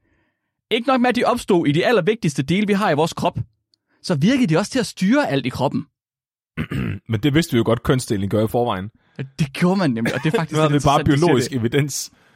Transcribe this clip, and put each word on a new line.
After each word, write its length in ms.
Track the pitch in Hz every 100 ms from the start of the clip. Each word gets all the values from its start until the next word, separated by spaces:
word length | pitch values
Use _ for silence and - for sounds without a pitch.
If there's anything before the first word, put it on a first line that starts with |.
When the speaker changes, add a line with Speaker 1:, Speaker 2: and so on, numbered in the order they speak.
| _ _ _ _ _ _ _
Speaker 1:
Ikke 180 | 233 240
nok 120 | 262
med, 80 | 247
at 80 | 240
de 80 |
opstod 420 | 160 165 - 180 147
i 60 |
de 140 | 147 208
allervigtigste 560 | 233 170 226 170 -
dele, 240 | 139 180 208
vi 60 |
har 180 | 196 214
i 40 |
vores 180 | 143 165
krop, 260 | - 175 - - _ _ _ _ _
så 120 | -
virkede 320 | 156 175 269 220
de 120 | 156
også 140 | 208
til 60 | 262
at 80 | 208
styre 420 | - 185 285 285
alt 180 | 139 127
i 20 |
kroppen. 380 | - 135 - - _ _ _ _ _
Speaker 2:
<clears throat> 640 | _ - - 139 120 98 -
Men 120 | 110
det 120 | 147
vidste 180 | 143 170
vi 40 | 120
jo 60 |
godt, 180 | 113 113
kønsdelingen 480 | - 127 - 104 98
gør 140 | 107
i 40 | 110
forvejen. 420 | 123 120 95 101 - _ -
Speaker 1:
Ja, 60 | 135 -
det 140 | 156
gjorde 240 | - 175 196
man 120 | 165
nemlig, 240 | 113 117
og 60 | -
det 100 | 156
er 40 | 156
faktisk 140 | 165
Speaker 2:
<laughs> 40 | 156
Nu 40 |
har 60 | 151
Speaker 1:
lidt 160 | 147
Speaker 2:
vi 40 | 143
bare 120 | 147
Speaker 1:
interessant, 60 | 156
du 60 |
siger 140 | 143 170
Speaker 2:
biologisk 240 | 127 -
Speaker 1:
det. 80 | 131
Speaker 2:
evidens. 520 | 113 143 147 - - _ _